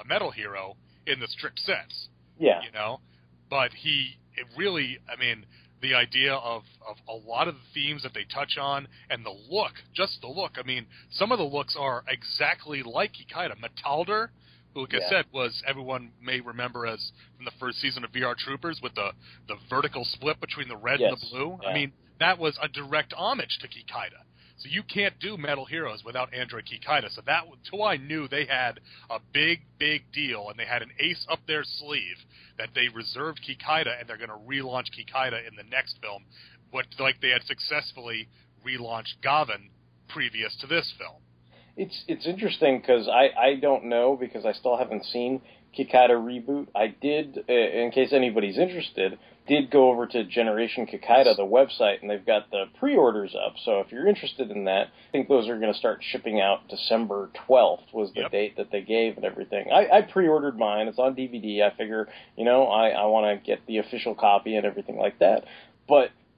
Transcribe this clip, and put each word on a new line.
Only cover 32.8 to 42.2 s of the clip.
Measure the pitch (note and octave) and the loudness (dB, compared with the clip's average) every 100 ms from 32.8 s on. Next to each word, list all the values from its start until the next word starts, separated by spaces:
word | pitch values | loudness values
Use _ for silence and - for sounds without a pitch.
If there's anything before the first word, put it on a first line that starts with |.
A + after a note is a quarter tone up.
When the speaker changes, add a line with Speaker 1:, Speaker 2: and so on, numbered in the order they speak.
| B2 | -2
Speaker 1:
reserved | A2+ A2 B2 D#3 D#3 | -2 -10 -8 -8 -10
Kikaida, | - B2+ - D#3 C3+ A#2+ | -12 -10 -2 0 0 -4
and | A#2+ | -8
they're | A2 | -12
gonna | A2+ G#2+ A2+ | -12 -14 -8
relaunch | C#3 C3 B2+ B2 - | -6 -4 -6 -8 -12
Kikaida | A2+ C3 C3 A#2 A#2 | -8 -4 -2 -4 -10
in | G#2 | -16
the | |
next | G2+ - - - | -8 -6 -6 -10
film, | G#2+ G2+ - - - - _ | -12 -14 -16 -20 -20 -20 _
what, | B2+ - - | -8 -8 -2
like | C3+ B2+ | -2 0
they | C3 | 0
had | B2 | 0
successfully | - C3+ - D3+ - C3+ A#2+ A2+ A2+ _ _ _ C3 | -2 -10 -6 -4 -6 -10 -10 -10 -10 _ _ _ -10
relaunched | B2+ A#2 A2+ A2 - | -8 -6 -8 -8 -6
Gavin | C3+ D3+ C#3 G2+ G2+ _ _ _ - | 0 2 2 -4 -10 _ _ _ -14
previous | D#3 B2 A2+ A2 - | -6 -6 -4 -6 -8
to | C3+ | -2
this | E3 - - | -2 -2 -8
film. | - - _ _ _ - _ - | -16 -18 _ _ _ -20 _ -10
Speaker 2:
It's, | F#3+ - - | -8 -8 -8
it's | D#3+ | -6